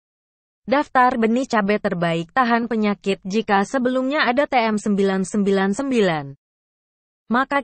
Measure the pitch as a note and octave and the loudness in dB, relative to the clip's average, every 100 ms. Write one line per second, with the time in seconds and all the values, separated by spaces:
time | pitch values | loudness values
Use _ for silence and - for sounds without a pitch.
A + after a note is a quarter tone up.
0 | _ _ _ _ _ _ - C4+ D4 C4 | _ _ _ _ _ _ -2 -2 0 2
1 | B3 B3 A3 A#3 C4+ A3 G3+ G#3 G#3 F3+ | 2 2 0 0 0 0 0 0 -2 -2
2 | E3+ E3 E3+ - A#3+ A#3 A#3 A3+ G#3 G3 | -2 -2 -2 0 2 0 0 -2 -2 -2
3 | G3 G3 F#3+ G#3 A3 G3 G3 C4+ B3 B3+ | -4 -4 -4 -4 0 0 2 0 0 0
4 | C4 D4+ A#3+ B3 D4 C4 A3+ G#3+ G#3+ G3 | -2 0 0 0 0 2 0 0 0 0
5 | G3 F#3+ F#3 G#3 G3 G3 G3 G3+ C#4 A#3+ | 0 0 -2 -2 0 2 0 -2 -2 2
6 | F#3+ D#3 C#3 C#3 _ _ _ _ _ _ | 2 0 -6 -16 _ _ _ _ _ _
7 | _ _ - A#3 C4 C#4 | _ _ -4 -2 0 -2